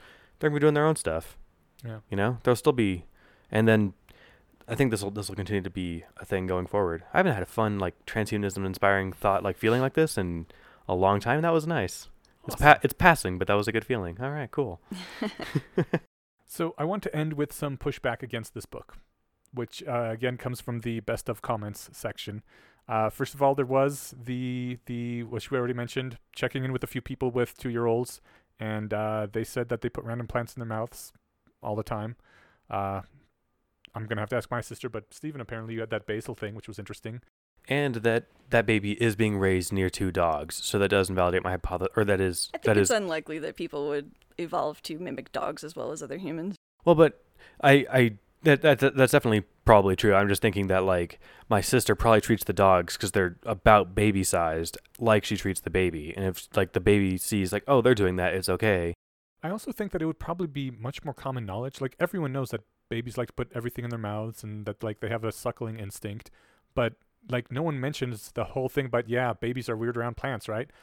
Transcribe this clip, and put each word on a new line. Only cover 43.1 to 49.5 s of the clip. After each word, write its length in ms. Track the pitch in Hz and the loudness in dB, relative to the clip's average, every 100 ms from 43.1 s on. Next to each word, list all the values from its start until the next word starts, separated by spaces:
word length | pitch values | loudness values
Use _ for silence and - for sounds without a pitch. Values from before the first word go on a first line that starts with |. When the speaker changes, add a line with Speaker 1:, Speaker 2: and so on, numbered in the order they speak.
| 160 156 156 | -4 -6 -8
Speaker 3:
that 160 | 147 - | -8 -8
people 320 | 170 147 143 | -8 -6 -4
would 220 | 143 147 - _ - | -4 -6 -14 _ -10
evolve 440 | 170 165 143 151 | -6 -4 -4 -6
to 160 | - 160 | -12 -10
mimic 320 | 175 135 139 | -10 -10 -10
dogs 320 | - - 151 | -6 -6 -8
as 120 | 151 160 | -12 -10
well 160 | 117 | -10
as 120 | 156 | -10
other 140 | 139 143 | -10 -10
humans. 380 | 190 165 180 196 _ _ | -10 -8 -8 -10 _ _
Speaker 1:
Well, 120 | - 160 | 6 8
but 280 | 160 - _ _ - - | 6 4 _ _ -20 2
I, 240 | 143 139 127 | 8 8 6
I, 260 | 131 120 104 _ _ | 4 4 2 _ _
that, 200 | 156 139 | 4 6
that, 160 | 156 139 | 6 6
that, 180 | 135 135 | 4 6
that's 160 | 131 | 6
definitely 320 | 143 127 107 - | 6 6 2 2